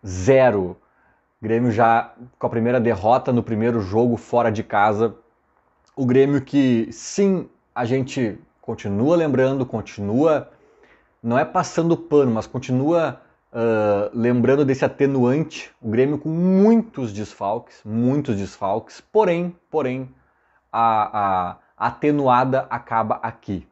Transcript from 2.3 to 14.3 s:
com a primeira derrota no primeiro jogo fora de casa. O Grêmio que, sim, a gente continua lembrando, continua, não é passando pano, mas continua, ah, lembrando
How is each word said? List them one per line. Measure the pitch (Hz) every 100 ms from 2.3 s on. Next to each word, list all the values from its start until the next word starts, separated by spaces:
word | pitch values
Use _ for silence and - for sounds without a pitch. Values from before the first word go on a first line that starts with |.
| _
com | 123
a |
primeira | 117 113 123
derrota | 113 101 104 127 135
no | 123
primeiro | 113 110 117 117
jogo | 95 107 120 113
fora | - 117 117
de | 107
casa. | - 107 104 104 113 95 _ _ _ _ _ _ _ -
O | 127
Grêmio | 127 139 143
que, | 131 143 131 117 113
sim, | - - - 196 185 - _ _
a | -
gente | 120 131 131 - 117 87 _ _
continua | - 113 107 98 131 170
lembrando, | 160 127 131 135 127
continua, | 113 - - 101 117 160 147 - _ _ _ _ _ _ _
não | - 135
é |
passando | 196 247 - - 165 170
pano, | - 147 135
mas | 110 104
continua, | 127 123 127 143 170 156 123 _ _ _
ah, | 117 117 110 107 101 104
lembrando | 120 117